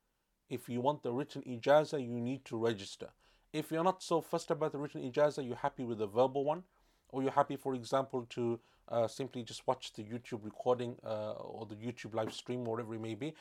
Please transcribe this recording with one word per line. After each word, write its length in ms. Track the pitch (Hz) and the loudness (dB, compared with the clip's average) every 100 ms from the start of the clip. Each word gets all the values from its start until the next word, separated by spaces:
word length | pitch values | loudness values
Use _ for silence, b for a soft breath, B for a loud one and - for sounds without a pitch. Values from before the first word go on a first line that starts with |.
| _ _ _ _ - | _ _ _ _ -8
If 180 | 131 - | -8 -4
you 120 | 120 | 0
want 220 | 131 151 | 2 0
the 100 | 123 | -2
written 300 | 123 147 139 | -4 -4 -8
ijaza, 600 | 131 117 139 151 147 151 | -8 0 8 8 6 0
you 160 | 120 120 | -2 -2
need 240 | 120 135 - | -2 -4 -4
to 100 | 113 | 0
register. 540 | 117 101 98 - - b b b b | 2 0 -4 -12 -14 b b b b
If 180 | 156 151 | -6 -2
you're 140 | 160 | 0
not 180 | 185 180 | 2 0
so 180 | - 165 | 2 0
fussed 300 | - 170 - | 2 -2 0
about 220 | 151 156 | 0 0
the 60 | 143 | -2
written 300 | 143 160 135 | -6 -6 -2
ijaza, 380 | 147 147 147 123 | 4 4 4 -4
you're 100 | 113 | -2
happy 280 | 143 - | -2 0
with 140 | 120 107 | -2 -2
the 80 | 101 | 2
verbal 360 | 110 131 139 | 6 4 4
one, 200 | 139 170 - b b b _ | 0 -2 -6 b b b _
or 120 | 135 | -2
you're 80 | 131 | 4
happy, 240 | 143 143 | 4 4
for 200 | 135 139 | 0 -2
example, 520 | 131 113 135 127 127 120 | -4 2 2 2 -2 -4
to, 280 | 127 117 117 b b - | 0 0 0 b b -2
uh, 180 | 117 110 | 0 0
simply 360 | - 131 123 | -2 -6 -8
just 240 | 113 - - | -10 -4 -2
watch 260 | 127 - | -2 -4
the 80 | - | -12
YouTube 420 | 107 117 - 113 | -8 -8 -6 -8
recording, 520 | 104 - 123 120 120 - | -8 0 2 2 0 -6
uh, 280 | 110 107 107 | -6 -4 -4
or 320 | - - - | -6 -10 -10
the 120 | 110 107 | -10 -8
YouTube 380 | 117 123 110 | -8 -8 -4
live 200 | 110 110 | -2 -2
stream, 300 | - - 123 | -4 -6 -4
whatever 300 | 117 113 110 | -2 -2 -4
it 60 | 113 | -6
may 140 | 113 | -6
be, 180 | 107 151 156 | -4 -6 -8